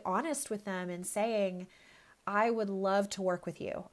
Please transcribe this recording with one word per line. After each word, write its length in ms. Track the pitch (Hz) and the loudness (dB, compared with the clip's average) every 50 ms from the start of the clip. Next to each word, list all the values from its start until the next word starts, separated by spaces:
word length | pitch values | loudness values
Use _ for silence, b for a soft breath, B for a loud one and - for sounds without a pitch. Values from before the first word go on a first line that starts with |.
| - | 0
honest 420 | 185 185 214 285 330 285 - - - | 0 0 0 0 0 -2 -2 -2 -4
with 160 | 220 202 208 | -4 -6 -4
them 240 | 202 185 180 180 180 | -4 -4 -4 -4 -4
in 160 | 175 175 185 | -6 -6 -6
saying, 640 | - - 214 214 233 226 208 196 190 180 180 185 B B B B B B B B B B B _ | -4 0 0 2 2 2 2 2 0 0 -4 -8 B B B B B B B B B B B _
"I 220 | 185 202 208 220 233 | 0 2 4 4 4
would 220 | 233 220 214 202 | 4 2 0 0
love 400 | 196 190 190 190 196 202 202 202 | 0 0 2 4 4 4 2 0
to 100 | - 202 | -2 -2
work 240 | 190 185 180 175 - | 0 0 0 0 -2
with 160 | 175 160 - | -6 -8 -6
you. 240 | - - - - 190 - | -6 -6 -6 -6 -8 -6